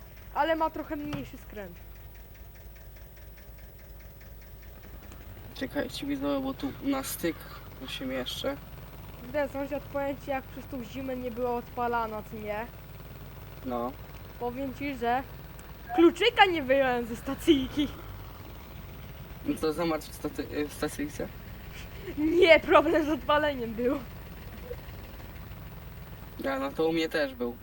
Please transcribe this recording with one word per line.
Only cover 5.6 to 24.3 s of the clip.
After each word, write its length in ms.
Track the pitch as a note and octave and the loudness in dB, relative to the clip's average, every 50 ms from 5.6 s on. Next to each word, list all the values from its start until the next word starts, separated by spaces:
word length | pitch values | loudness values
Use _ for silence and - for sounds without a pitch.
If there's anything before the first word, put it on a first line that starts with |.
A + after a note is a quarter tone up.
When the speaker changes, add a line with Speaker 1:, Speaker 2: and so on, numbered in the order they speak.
| C4+ - - D4 - - - - D4 C#4 | -4 -2 0 0 -2 0 -2 -4 -2 -2
Speaker 2:
widzowie, 360 | C#4+ C4+ C#4 C#4+ C#4+ C#4 C4 | 0 0 2 2 2 2 2
bo 80 | C4+ C4+ | 0 -2
tu 180 | - - C4+ - - - | -2 -2 -4 -4 -2 0
na 200 | C#4 C#4 C4+ C4+ | 2 2 2 0
styk 320 | - - - - E3 D#3 - - - - - - - - - | -2 -4 0 0 0 0 0 -6 -12 -12 -12 -12 -12 -12 -10
musimy 320 | C4 C4 - - C#4 C4 C4 | -8 -8 -6 -6 -4 -4 -2
jeszcze. 440 | C4 B3 - - - - C4 C#4+ C#4+ - - - - - - - - - - - - | -2 -2 -4 -4 -2 -2 -2 -2 -2 -6 -10 -12 -12 -12 -12 -12 -12 -12 -12 -12 -12
Speaker 1:
Kurde, 280 | - A#3+ B3+ D4+ C#4+ C4+ | -10 -4 0 0 0 0
sąsiad, 340 | - C4+ C#4+ C4+ D4 C#4 - | 0 -2 -2 -2 -2 -4 -4
powiem 340 | - - C#4+ C#4 C#4 C#4+ C#4 - | -2 -2 0 0 0 -2 -4 -2
ci, 40 | C#4+ | -2
jak 140 | C4+ C4 B3+ | -2 -2 -2
przez 220 | - - C#4 A#3+ | -6 -10 -10 -10
tą 180 | - D4 C4 A#3 | -8 -6 -6 -6
zimę 320 | G#3+ - C4+ C4+ C4 B3+ | -6 -6 -6 -4 -4 -4
nie 160 | B3+ B3+ B3+ | -4 -4 -4
była 240 | A3 A#3+ B3+ B3 A#3+ | -2 -2 0 0 0
odpalana, 680 | A#3+ A#3+ - - B3 A#3+ A#3+ A#3+ A#3 A3+ A3 A3 G#3+ G#3 - | 0 -2 -4 -4 -2 0 2 2 2 0 0 -2 -6 -8 -8
co 40 | - A3 | -8 -8
nie? 280 | G#3+ G#3 G#3 G#3 A#3 - - - - - - - - - - - - - - - - - - - - | -6 -4 -4 -4 -4 -6 -10 -12 -14 -14 -12 -12 -12 -12 -12 -12 -12 -12 -12 -12 -12 -12 -12 -10 -6
Speaker 2:
No. 260 | C4 B3 A#3+ A#3 B3+ C#4 - - - - - - - - - | -4 -2 -2 -2 -2 -4 -6 -10 -12 -12 -12 -12 -12 -8 -4
Speaker 1:
Powiem 340 | A#3+ A#3+ A#3+ C4 C#4 C4+ B3 | -4 -4 -2 -2 -4 -4 -4
ci, 220 | - C4+ C#4+ C#4 | -4 -4 -4 -2
że 280 | A#3 A#3 A#3 A#3+ C4 C4+ - - - - - - - - - - - - - F4 | 0 2 2 2 2 2 -2 -8 -12 -12 -12 -14 -14 -12 -12 -12 -12 -8 0 6
kluczyka 500 | F#4 E4+ E4+ - - G#4 A#4+ - - G4+ | 10 10 10 10 10 6 6 8 10 8
nie 180 | G4 F4 D#4+ C4+ | 8 8 4 6
wyjąłem 420 | B3 C4+ C#4 C4+ C4 B3 A#3+ A#3+ | 6 8 8 8 6 6 4 2
ze 100 | A3+ A#3+ | 0 -4
stacyjki. 720 | A3+ - C4+ C#4 - - - D#4+ C4+ C4 B3 - C#4+ D4 C#4 - - - - - - - - - - - - - - - - - - - - - - - - - - - - - - - - | -4 -2 -4 -4 2 6 8 8 8 6 2 2 0 0 0 0 -6 -10 -10 -10 -12 -12 -12 -12 -12 -12 -12 -12 -12 -12 -12 -12 -12 -12 -12 -12 -12 -12 -12 -12 -12 -12 -12 -12 -6 -2 -2
Speaker 2:
I 80 | D4 | 0
co, 180 | - E3 D#3 D3+ | 2 2 0 2
zamarł 280 | E3 E3+ E3 D#3 D3+ | 2 2 2 2 2
w 40 | - | 0
stacy-, 600 | - - - - D3+ - - C#3+ - - D3 D3 D3 | -4 -8 -6 -4 -4 -2 -4 -4 -2 -2 -2 -2 -2
w 60 | - | -2
stacyjce? 540 | - - D#3 - - D3 - - - - - - - - - - - - - - - - - - - - F#4 - C#4+ | -2 -2 -2 -2 -2 -4 -4 -4 -4 -6 -6 -6 -10 -12 -12 -12 -10 -10 -10 -10 -10 -10 -10 -10 -10 -8 -6 -2 2
Speaker 1:
Nie, 420 | D4+ D#4+ E4+ E4+ G4 E4+ D#4+ D4+ | 4 6 8 10 12 12 12 10
problem 460 | - C#4+ F4+ D4 C#4+ D#4 F4 F4 D#4 | 10 10 10 10 10 10 6 6 6
z 40 | C#4 | 4
odpaleniem 640 | D#4+ B3 - - D4 D4 D4+ D4 C#4+ B3+ A#3 A3+ A3 | 2 0 4 4 4 6 6 4 2 0 -4 -4 -2
był. 260 | G#3+ B3 B3+ C#4+ C#4 - - - - - - | 0 2 2 2 2 -2 -6 -10 -10 -12 -12